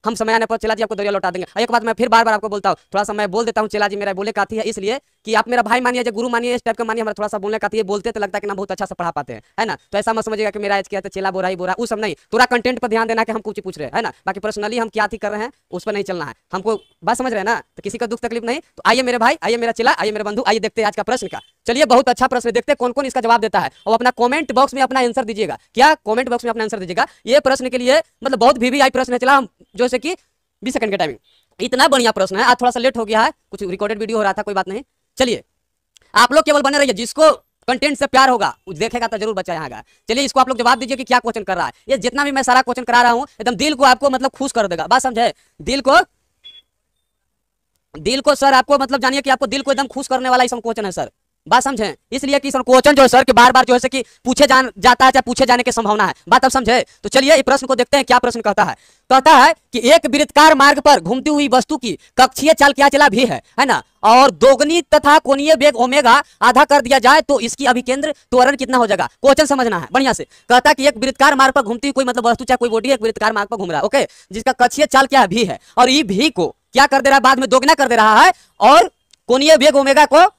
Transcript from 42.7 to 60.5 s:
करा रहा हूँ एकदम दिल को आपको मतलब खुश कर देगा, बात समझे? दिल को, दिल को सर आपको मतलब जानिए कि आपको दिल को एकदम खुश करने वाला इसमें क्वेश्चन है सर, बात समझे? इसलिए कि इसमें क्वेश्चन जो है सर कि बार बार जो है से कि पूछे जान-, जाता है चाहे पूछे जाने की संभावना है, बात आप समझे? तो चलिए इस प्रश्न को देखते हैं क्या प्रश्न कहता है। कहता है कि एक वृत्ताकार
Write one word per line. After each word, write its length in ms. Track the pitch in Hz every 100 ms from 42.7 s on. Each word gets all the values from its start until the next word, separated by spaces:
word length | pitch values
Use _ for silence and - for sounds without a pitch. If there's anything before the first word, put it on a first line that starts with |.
| 240
करा 180 | 247 240
रहा 100 | 240
हूँ 140 | 233 285
एकदम 240 | _ 220 214
दिल 180 | 285
को 100 | 262 269
आपको 240 | 254 277
मतलब 200 | 262 269
खुश 200 | - 269
कर 140 | 233 202
देगा, 180 | 170 156
बात 160 | 247
समझे? 300 | 262 226 233 - _ _
दिल 180 | 156 277
को, 160 | 262 320 359 _ _ _ - _ _ _ _ _ _ _ _ _ _ _ _ _ _
दिल 260 | 151 160 262
को 140 | 294 277
सर 180 | 269
आपको 240 | 254 - 285
मतलब 220 | 269 269
जानिए 200 | 254 277
कि 80 | 269
आपको 160 | 269 247
दिल 140 | 269
को 100 | 277
एकदम 140 | 269 269
खुश 200 | 269 277
करने 200 | 262 254
वाला 160 | 254
इसमें 180 | 247 240
क्वेश्चन 220 | 226 226
है 80 | 202
सर, 180 | 170 131 _ _ _ -
बात 160 | 233
समझे? 320 | 269 240 202 139 _
इसलिए 260 | 262 277 277
कि 100 | 277
इसमें 140 | 262
क्वेश्चन 300 | 240 254 285
जो 80 | 277
है 60 | 262
सर 160 | 247
कि 80 | 262
बार 200 | 226 240
बार 120 | 262
जो 100 | 247
है 40 | 247
से 80 | 254
कि 140 | 269 226 _
पूछे 220 | - 262 277
जान-, 240 | 262 262 202
जाता 260 | 220 247
है 80 | 262
चाहे 100 | 262
पूछे 240 | 240 247 262
जाने 160 | 247
की 100 | 247
संभावना 340 | 233 208 208 185
है, 80 | - -
बात 160 | 254
आप 60 | 262
समझे? 340 | 269 220 226 - _
तो 60 | 202
चलिए 260 | 262 269
इस 80 | 302
प्रश्न 220 | 269 277 262
को 80 |
देखते 220 | 254 247 277
हैं 80 | 269
क्या 120 | 247
प्रश्न 220 | 247 233
कहता 240 | 214 202
है। 100 | 180 - _ _ _
कहता 220 | 262 269
है 220 | 285 285 320 _
कि 80 | 240 240
एक 200 | 330 -
वृत्ताकार 480 | 269 294 - 311